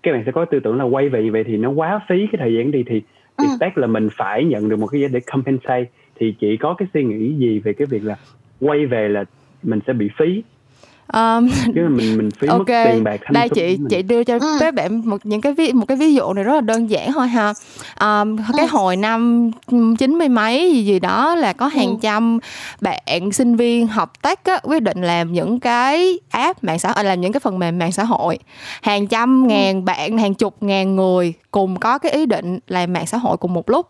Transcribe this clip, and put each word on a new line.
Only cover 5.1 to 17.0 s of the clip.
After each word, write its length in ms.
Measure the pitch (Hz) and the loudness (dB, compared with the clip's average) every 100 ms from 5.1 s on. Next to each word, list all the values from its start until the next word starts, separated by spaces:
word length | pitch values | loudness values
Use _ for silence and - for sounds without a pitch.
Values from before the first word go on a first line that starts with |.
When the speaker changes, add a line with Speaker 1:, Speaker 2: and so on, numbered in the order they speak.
Speaker 1:
để 80 | 123 | -2
compensate. 640 | - 139 131 131 - 123 120 _ _ - | -4 -4 -2 -4 -2 -4 -4 _ _ -4
Thì 160 | 113 104 | -4 0
chị 160 | 104 107 | -2 0
có 180 | 151 180 | -2 -4
cái 100 | 185 | -4
suy 100 | 160 | -2
nghĩ 300 | 127 107 117 151 | -2 -2 -4 0
gì 220 | 123 107 | 0 0
về 140 | 107 | -4
cái 120 | 104 | -4
việc 180 | 143 113 | -4 -4
là 120 | 104 101 - _ _ _ | -6 -8 -14 _ _ _
quay 260 | 139 147 | -2 0
về 240 | 143 120 104 | 0 0 0
là 140 | 104 98 _ _ _ | -2 -4 _ _ _
mình 160 | - 110 113 | -4 -4 -2
sẽ 60 | |
bị 160 | 123 104 - | -2 -4 0
phí? 240 | 160 196 - _ _ _ - _ - | 0 0 -8 _ _ _ -20 _ -6
Speaker 3:
Ờm, 420 | 220 226 226 247 277 233 | 0 2 4 2 2 0
Speaker 1:
Chứ 60 | - | 0
là 80 | 165 | 2
mình, 280 | 123 - 220 | 2 2 0
mình 140 | - | -2
phí 160 | - 143 | -2 0
mất 60 | - | 2
Speaker 3:
ok. 100 | 196 233 | 2 2
Speaker 1:
tiền 180 | 226 117 | 4 2
bạc, 160 | - 104 | 0 -4
thanh 100 | - | 0
Speaker 3:
Đây 140 | 143 240 | 0 2
Speaker 1:
xuân 80 | |
Speaker 3:
chị, 220 | - 170 190 | 0 0 0
Speaker 1:
của 40 | |
mình. 60 | 143 | 0
Speaker 3:
chị 120 | 185 | -2
đưa 220 | 190 240 | 2 0
cho 140 | 240 240 | 2 0
Speaker 2:
Ừ. 160 | 294 302 | 0 2
Speaker 3:
các 140 | 320 | 2
bạn 360 | 254 165 226 226 | 0 -2 -2 -2
một, 160 | 202 | -4
những 160 | 208 214 | -4 -2
cái 120 | 277 | 0
ví, 200 | 285 311 | 0 2
một 120 | 254 247 | 2 2
cái 100 | 269 | 2
ví 160 | 311 | 4
dụ 200 | 269 156 | 4 2
này 100 | 202 | -2
rất 100 | 196 | 2
là 80 | 302 | 2
đơn 280 | 220 226 226 | 2 0 0
giản 220 | 190 | -2